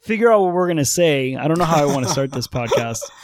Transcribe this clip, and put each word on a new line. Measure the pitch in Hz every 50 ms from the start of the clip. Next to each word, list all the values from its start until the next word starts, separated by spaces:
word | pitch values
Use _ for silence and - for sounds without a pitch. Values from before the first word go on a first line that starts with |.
Figure | _ - 220 214 233 233
out | 226 208
what | 196 180 170
we're | 180 180
gonna | 175 175 156 139
say. | 123 - - 175 160 147 139 131 131 131
I | 123 127
don't | 151 160 170
know | 180
how | 160 165 156
I | 147 143
wanna | 139 135 127 -
start | - 147 139 135
this | 139 131 120 -
podcast. | - 131 120 110 - - 117 117 117 - - - - -